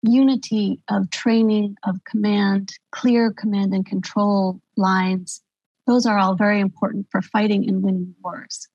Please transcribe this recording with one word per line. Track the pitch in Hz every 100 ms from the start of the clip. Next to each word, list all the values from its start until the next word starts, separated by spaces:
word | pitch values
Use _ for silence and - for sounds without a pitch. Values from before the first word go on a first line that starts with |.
unity | 220 247 269 254 - 214 202 - -
of | 208 190
training, | - 240 226 220 214 208 202
of | 202 190 -
command, | 220 208 208 202 196 196 - _
clear | - 254 233 226
command | 226 214 202 196
and | 190 190
control | 185 - - 202 202 190 185 _ -
lines, | 190 190 185 185 180 - _ _ _ _ -
those | 247 233
are | 208
all | 190 190
very | 208 208
important | 196 - 196 202 196
for | 190
fighting | - 214 214 208 -
and | 190
winning | 190 185 180 180
wars. | 180 170 - - -